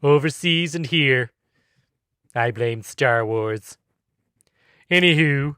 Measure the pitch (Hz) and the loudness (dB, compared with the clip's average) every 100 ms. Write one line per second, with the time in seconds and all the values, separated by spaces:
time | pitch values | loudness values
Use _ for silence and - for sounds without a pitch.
0 | 143 147 151 - 175 165 170 165 147 165 | 4 4 2 -4 0 0 -2 -6 -4 0
1 | 143 131 120 _ _ _ _ _ _ _ | 2 2 -2 _ _ _ _ _ _ _
2 | _ _ _ - 117 107 117 117 104 - | _ _ _ -4 -4 -2 -4 -6 -12 -2
3 | 135 117 110 113 110 110 - - _ _ | 0 0 0 -4 -4 -6 -10 -20 _ _
4 | _ _ _ _ _ _ _ _ _ 180 | _ _ _ _ _ _ _ _ _ 2
5 | 180 156 156 143 143 | 4 4 2 0 -4